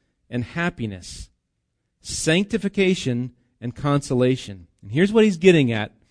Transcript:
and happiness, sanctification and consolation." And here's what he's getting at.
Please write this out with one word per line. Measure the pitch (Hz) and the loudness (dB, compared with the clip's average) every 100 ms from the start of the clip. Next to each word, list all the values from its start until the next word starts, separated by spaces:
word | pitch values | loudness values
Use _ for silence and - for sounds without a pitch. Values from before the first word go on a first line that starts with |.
| _ _ - | _ _ -10
and | 120 | -8
happiness, | 113 170 175 175 113 92 - - - _ _ _ _ _ _ _ | -6 -4 -6 -4 -10 -10 -16 -18 -18 _ _ _ _ _ _ _
sanctification | - - - 170 202 220 202 202 185 185 131 120 123 _ _ _ | -12 -6 0 0 0 -4 -4 0 0 0 -2 -4 -6 _ _ _
and | 120 | -12
consolation." | - 147 143 - 127 127 131 - 95 87 _ | -6 -2 0 0 0 2 0 -4 -16 -20 _
And | 101 | -6
here's | 127 196 | 0 4
what | 226 | 6
he's | 220 170 | 4 6
getting | 185 165 127 | 4 6 4
at. | 110 107 _ _ | 0 -4 _ _